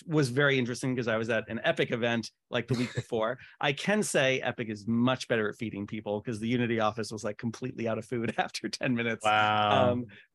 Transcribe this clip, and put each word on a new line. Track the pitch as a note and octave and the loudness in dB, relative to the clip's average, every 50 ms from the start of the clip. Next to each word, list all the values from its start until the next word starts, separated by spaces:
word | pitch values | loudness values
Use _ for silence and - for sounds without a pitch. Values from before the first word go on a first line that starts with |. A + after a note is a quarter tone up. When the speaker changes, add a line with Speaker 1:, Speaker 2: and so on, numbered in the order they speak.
| - | -6
Speaker 1:
was | F3 D#3 D#3 C#3+ A#2+ | 0 2 2 2 2
very | A#2+ C#3+ D3 C#3 C3+ | 2 2 4 4 4
interesting | C3 A#2+ A#2 A#2+ - - C3 B2 | 2 0 -2 -4 -4 -4 -2 -2
'cause | B2 A2+ | -2 0
I | A#2 A2 | 0 0
was | A2+ A2+ A2+ | 0 0 0
at | A#2 A2 A2 | 0 -2 -2
an | - A2+ A#2 - | -4 -8 -2 -2
Epic | D#3+ E3 - C#3+ - | -2 0 0 0 0
event, | B2+ A2+ A#2 A#2 A#2 A2+ G#2+ - _ _ _ - | 0 0 0 0 0 0 -2 -6 _ _ _ -6
like, | A#2+ B2 A#2 | -4 -4 -2
the | - C3 | -2 -2
week | A#2 B2 - | -2 -2 -2
Speaker 2:
<laughs> | - | -4
Speaker 1:
before. | B2+ - - B2 A2 A2 A2+ C3 - - - - - | -6 -6 -4 -2 0 0 0 -2 -6 -10 -18 -8 -2
I | - D3 C#3+ | -2 -2 0
can | - - F#3+ G#3 G#3+ | 0 0 0 2 2
say | F#3 - - D#3+ C3+ C3 C3 C3 | 2 2 2 2 4 4 2 2
Epic | - B2 A#2 - A#2+ A2 | -2 -4 -4 -4 -6 -6
is | G#2+ G#2 G2+ | -6 -6 -2
much | A2+ A#2 A#2 A#2+ B2+ B2+ - - | 0 2 4 4 4 2 0 0
better | - B2 A2+ G#2+ G2 | 0 0 0 0 -2
at | F#2 | -4
feeding | - A#2 G#2+ G2 G2 G#2 | -6 -8 -6 -6 -6 -8
people | - A2 G#2+ G#2 G#2 G#2 G#2+ | -6 -8 -8 -4 -4 -4 -4
'cause | G2+ B2+ A2 G2+ | -4 -6 -6 -4
the | A2 | -2
Unity | A2+ B2 A#2+ A#2+ A2+ A#2 A2 | 0 0 0 2 0 2 2
office | G#2+ G#2+ A2 A#2 G#2+ - | 0 0 0 -2 -8 -6
was, | A2+ G#2 A2 | -8 -6 -6
like, | G#2+ G#2+ | -8 -6
completely | - - A#2 A2 - C3 B2+ - B2 A2+ | -4 -6 -6 -6 -6 -8 -8 -6 -4 -2
out | A2+ A2 A2 | -2 -2 -4
of | A2 | -4
food | - B2+ A#2 A2+ A#2 - | -4 -4 -2 -2 -2 -2
<laughs> | - | -2
after | - - - - - G#2 | -4 -4 -4 -6 -6 -6
ten | - - - C#3 A#2+ | -6 -2 -2 0 0
minutes. | A#2 A#2 A#2 A2+ - - | 0 0 -2 -2 0 2
Speaker 2:
Wow. | G#2+ G#2+ G#2+ G#2+ G#2+ G#2+ G#2+ G#2+ G#2 B2+ C3 B2+ B2 | 4 6 6 6 4 4 4 4 6 6 6 6 4
Speaker 1:
Um, | B2 B2 A#2+ - - - - _ | 2 0 -4 -8 -12 -20 -20 _